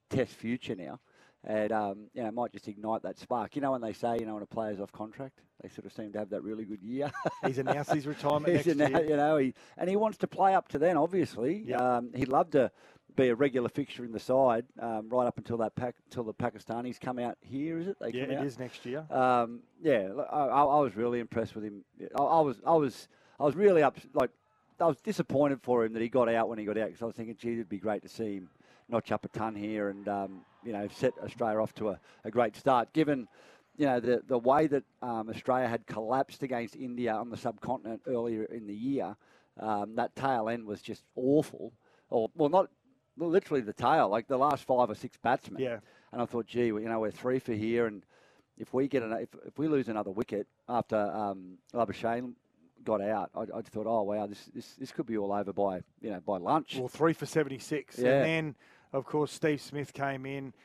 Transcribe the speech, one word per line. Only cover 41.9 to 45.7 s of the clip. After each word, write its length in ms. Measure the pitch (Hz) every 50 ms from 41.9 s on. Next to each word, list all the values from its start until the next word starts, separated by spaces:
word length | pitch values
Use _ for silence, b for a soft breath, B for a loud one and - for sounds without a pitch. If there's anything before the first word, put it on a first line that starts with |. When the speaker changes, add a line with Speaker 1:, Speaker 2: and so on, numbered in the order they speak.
| b b b b
Speaker 1:
Or, 180 | - 120 110 110 -
well, 140 | 165 156 143
not 200 | 160 190 185 - _ _ _ _ _ _ _ _ _
literally 440 | - 165 170 160 196 - - 156 135
the 120 | 117 101 101
tail, 340 | - 120 120 151 160 135 98
like, 180 | 101 113 113
the 120 | - 131 127
last 260 | 139 147 143 135 -
five 260 | - 131 123 123 110
or 40 | 107
six 200 | - - 123 -
batsmen. 460 | _ - 117 123 - - - 98 107
Speaker 2:
Yeah. 160 | 131 123